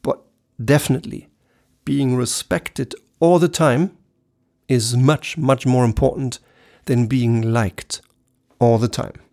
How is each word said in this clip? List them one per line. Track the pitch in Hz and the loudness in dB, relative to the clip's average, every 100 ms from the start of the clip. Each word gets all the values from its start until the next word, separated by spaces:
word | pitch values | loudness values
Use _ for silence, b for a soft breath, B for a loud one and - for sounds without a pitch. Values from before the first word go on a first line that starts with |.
But | 135 - _ _ _ - | -4 -6 _ _ _ -10
definitely, | 113 147 - 131 - - - _ _ _ _ _ | 0 0 2 -4 -4 -14 -16 _ _ _ _ _
being | - 139 131 | -4 -2 0
respected | 127 123 - - 175 - - 131 - _ _ | 0 -2 -6 -4 -6 -6 -8 -10 -10 _ _
all | 165 175 | 2 4
the | 170 | 2
time | 165 156 123 185 _ _ _ _ _ _ _ _ | 2 0 2 -2 _ _ _ _ _ _ _ _
is | 127 113 120 | -2 0 2
much, | 127 151 - - | 2 2 -4 -4
much | 127 135 131 | 0 0 2
more | 127 | 2
important | 120 107 135 - 131 - b b b b | 2 2 0 -2 -8 -8 b b b b
than | - 120 113 | -2 0 0
being | 131 120 117 | 0 2 0
liked | 113 117 101 - - - _ _ _ _ _ _ | 0 0 -2 -6 -14 -14 _ _ _ _ _ _
all | 120 113 | 2 4
the | 117 | 0
time. | - - - _ | -4 -8 -12 _